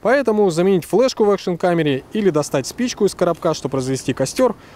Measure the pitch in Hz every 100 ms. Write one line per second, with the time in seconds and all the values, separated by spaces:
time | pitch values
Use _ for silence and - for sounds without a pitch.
0 | 202 262 254 214 202 160 180 190 - 190
1 | 262 - 208 196 - 175 185 170 151 135
2 | 143 214 202 156 143 147 127 - 240 -
3 | 202 - 175 165 175 156 - 135 127 135
4 | - 127 135 - 254 208 -